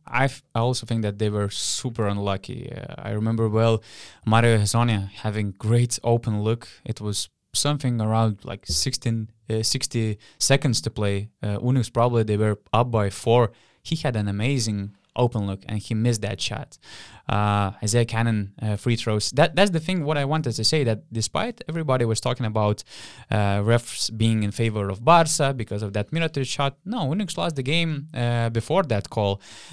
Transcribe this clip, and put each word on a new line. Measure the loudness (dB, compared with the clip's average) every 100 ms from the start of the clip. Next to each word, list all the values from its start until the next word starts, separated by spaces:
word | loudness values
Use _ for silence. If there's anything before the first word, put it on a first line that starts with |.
| -4
I | 2 2
f-, | -2 _
I | -2
also | 0 -2 -2
think | -2
that | -2 -2
they | -2
were | 0 -2
super | -4 -4 -4 -4 -2 -2
unlucky. | 0 -2 -4 -6 -12 -10
Uh, | -12 -12 -10
I | -6
remember | -2 0 0 2
well | 4 4 2 -2 -20 -20 -6 2
Mario | 4 6 4
Hezonja | 4 2 2 0 -4
having | -6 -6 -2 -4 -2
great | 0 2 2 0
open | 0 0 0 -2
look. | 0 -2 -6 -14
It | -8 -6
was | -4 -6 -6 _ _
something | -2 0 0 0 0
around, | 2 4 2 0
like, | -6 -10 -4
sixteen, | -2 -2 -2 -2 -2 -4 _ -4
uh, | -2
sixty | 0 -2 -2 -2 -2 -4 -10 -2
seconds | 2 2 2 0
to | -2
play. | -2 -2 -2 -4 -8
Uh, | -4 -2
Unix | 0 0 0
probably, | 2 2 2
they | 2 2
were | 0 -2 _
up | 0 2
by | 0 0
four. | -2 4 4 4 -2 _ _
He | -6 -4
had | -2 -2
an | -2
amazing | -2 0 0 0 -2 -6 -10 _ 0
open | 2 2 -2
look | -4 -6
and | -6
he | -4
missed | 0 2 0
that | -2 -4
shot. | -6 -6 -10 -18 -20 -20 -20 -12 -2
Uh, | 2 2 2 0 -2
Isaiah | 0 2 2
Canaan, | 0 0 0 -2 -6
uh, | -4 -2
free | 0 0
throws. | 0 0 0
That, | 2 2 4
that's | 2
the | 2
thing | -2 -2 0
what | 0
I | 0
wanted | 0 -2
to | 0
say, | 2 2 2
that | 0 -4
despite | -4 -2 -2 -4 -6 -8
everybody | -4 0 2 2
was | 0
talking | -2 -2 -2
about, | 2 2 2 -4 -18 -18 -14 -4
uh, | 0 2 2
refs | 2 2 0 -6 -4 0
being | 2 2
in | 0
favor | 0 -2 0 -2
of | 0 6
Barca | 6 6 2 0
because | -2 -4 -4
of | -4
that | -4 -4
Mirotic | -2 -2 -2 -4
shot, | -2 -2 -4
no, | -8 -4 -2
Unix | -2 -4 -4
lost | -4 -2
the |
game, | -2 0 0 -2 -6
uh, | -4 0 0 0
before | -2 0 0
that | 0 -2 -2
call. | -2 0 -2 -6 -20 -16